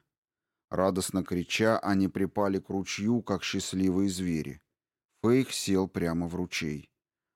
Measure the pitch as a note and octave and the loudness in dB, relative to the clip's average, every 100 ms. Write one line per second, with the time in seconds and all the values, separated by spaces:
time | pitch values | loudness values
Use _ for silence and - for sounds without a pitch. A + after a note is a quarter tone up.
0 | _ _ _ _ _ _ - E2 F#2+ F#2 | _ _ _ _ _ _ -6 0 2 2
1 | - F#2+ E2 F2+ - - A2 A2 G2+ G2 | 0 -2 -2 -2 -2 2 4 4 2 2
2 | F#2+ G2 F#2+ G#2 G2+ F#2+ - G2 F2+ - | 2 2 -2 0 0 0 -2 -4 -4 -4
3 | G#2+ A#2+ - F#2+ - G2 - F#2 F#2+ F2+ | 0 0 0 -2 -2 -4 -2 0 2 2
4 | G2 F2+ F2+ D#2+ C#2+ C2+ _ _ _ _ | 0 0 -2 -2 -4 -10 _ _ _ _
5 | _ _ A2 C3 B2+ - - F#2+ F#2+ - | _ _ 2 2 2 -4 0 0 0 -2
6 | E2+ E2 F2 F2+ F2+ - D#2+ D2 - _ | -2 -2 -2 -4 -6 -4 -6 -6 -12 _
7 | _ _ _ | _ _ _